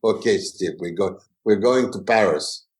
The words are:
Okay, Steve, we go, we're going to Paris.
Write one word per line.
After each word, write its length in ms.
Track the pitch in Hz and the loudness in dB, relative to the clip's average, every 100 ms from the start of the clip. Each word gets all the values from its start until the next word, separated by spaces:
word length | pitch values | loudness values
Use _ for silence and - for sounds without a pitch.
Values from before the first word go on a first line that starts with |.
Okay, 360 | 113 98 117 98 | 0 0 0 0
Steve, 380 | - - 90 78 | -2 -6 -6 -6
we 140 | 87 | -8
go, 260 | 85 95 95 _ _ | -4 -4 -4 _ _
we're 120 | - 104 | 0 2
going 340 | 113 127 127 | 4 2 0
to 80 | 110 | -4
Paris. 680 | 92 113 101 76 - - _ | 0 4 4 2 -4 -12 _